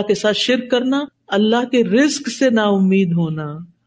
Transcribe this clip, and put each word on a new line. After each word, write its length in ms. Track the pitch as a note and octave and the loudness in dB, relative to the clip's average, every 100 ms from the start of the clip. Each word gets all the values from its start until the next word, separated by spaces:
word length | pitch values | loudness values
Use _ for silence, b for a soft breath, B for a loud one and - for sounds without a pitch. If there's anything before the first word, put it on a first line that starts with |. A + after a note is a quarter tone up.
| G#3 | 2
کے 60 | |
ساتھ 220 | G3+ G#3+ G#3 | 0 0 0
شرک 340 | - B3 A#3+ | 0 -2 0
کرنا، 300 | B3+ C4 C#4 D4 _ - | -2 0 -2 -4 _ -4
اللہ 360 | G3+ G#3+ A#3+ B3 | 0 2 0 0
کے 140 | B3 | 0
رزق 440 | F#3 A3+ D4 - - | 2 2 2 0 -8
سے 220 | - C4 | -2 0
نا 140 | A3+ | 2
امید 480 | G#3 G3 F#3+ G3 F#3 | 2 2 2 2 2
ہونا۔" 460 | E3+ D#3+ D#3 D3+ D#3 F3 _ | 0 -2 -4 -8 -12 -16 _